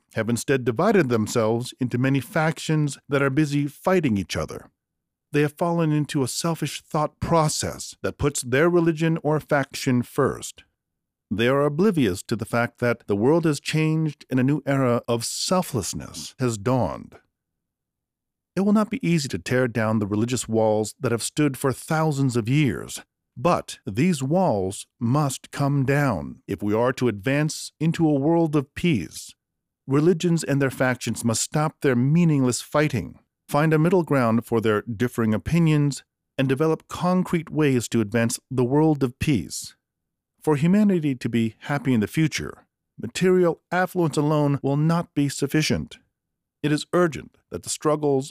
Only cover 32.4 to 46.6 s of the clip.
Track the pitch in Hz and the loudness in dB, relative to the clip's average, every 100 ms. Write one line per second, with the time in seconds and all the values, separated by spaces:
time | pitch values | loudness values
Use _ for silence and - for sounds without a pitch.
32.4 | 127 120 - 147 151 120 73 - _ _ | 2 -2 -2 0 0 -2 -6 -14 _ _
33.4 | _ 143 156 156 160 190 160 143 117 113 | _ 0 2 4 4 2 2 2 4 2
34.4 | - 117 110 104 - 107 123 - 113 107 | 2 0 2 0 -2 -4 -2 0 0 0
35.4 | - 170 165 151 143 135 - _ _ - | 0 2 4 4 2 -2 -14 _ _ -4
36.4 | 135 131 156 160 - - 175 185 180 175 | -2 2 0 0 -6 -4 0 0 0 -2
37.4 | 156 147 151 127 110 117 104 117 117 - | -2 0 2 2 0 -2 0 0 0 -2
38.4 | _ 127 123 143 156 151 131 - - 123 | _ -2 2 4 2 2 0 -2 0 0
39.4 | 69 - - - _ _ _ _ _ _ | -2 -10 -14 -20 _ _ _ _ _ _
40.4 | - 147 165 202 208 180 151 131 127 117 | -2 2 4 4 4 2 0 -2 -2 0
41.4 | 110 - - 143 135 123 101 - 156 - | 0 -4 -6 -4 0 2 2 0 0 -2
42.4 | 71 - _ _ _ - 107 - 185 185 | -8 -12 _ _ _ -14 -12 -2 2 4
43.4 | 175 156 _ 175 185 180 165 156 147 156 | 2 0 _ -2 -2 0 0 0 0 2
44.4 | 147 143 135 143 156 165 170 - 143 - | 2 0 0 0 2 0 -2 -2 -2 -2
45.4 | 139 156 151 92 71 - _ _ _ _ | -2 0 0 -2 -4 -14 _ _ _ _
46.4 | _ _ | _ _